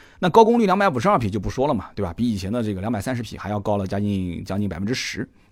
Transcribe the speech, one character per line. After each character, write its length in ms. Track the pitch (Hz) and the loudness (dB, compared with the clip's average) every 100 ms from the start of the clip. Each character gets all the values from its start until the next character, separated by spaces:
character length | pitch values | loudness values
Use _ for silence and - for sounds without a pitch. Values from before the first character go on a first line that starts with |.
| - - | -20 -4
那 100 | 175 | 4
高 160 | 226 | 6
功 140 | 226 240 | 8 6
率 80 | 202 | 4
两 100 | 190 | 4
百 120 | 196 | 2
五 100 | 127 | 2
十 100 | 185 | 2
二 80 | 202 | 2
匹 140 | 107 | 2
就 80 | 104 | -2
不 100 | 101 | -4
说 200 | 110 143 | -2 0
了 40 | |
嘛， 180 | 110 - | 0 -4
对 100 | - | -4
吧？ 80 | 92 | -4
比 160 | 85 120 | -2 -2
以 80 | 101 | -2
前 160 | 98 | -2
的 80 | 120 | -2
这 140 | 107 | -2
个 60 | 95 | -4
两 120 | 104 | -4
百 80 | 110 | -4
三 140 | 95 | -4
十 80 | 120 | -6
匹 160 | 110 - | -6 -10
还 100 | 95 | -6
要 120 | 104 | -4
高 160 | 98 101 | -2 -2
了 100 | 95 | -2
将 160 | 101 | -2
近， 420 | 104 98 90 82 | -2 -2 -2 -6
将 160 | - 95 | -6 -4
近 80 | 101 | -4
百 80 | 80 | -4
分 100 | 101 | -4
之 60 | |
十 340 | 127 - - - _ _ | -4 -4 -8 -10 _ _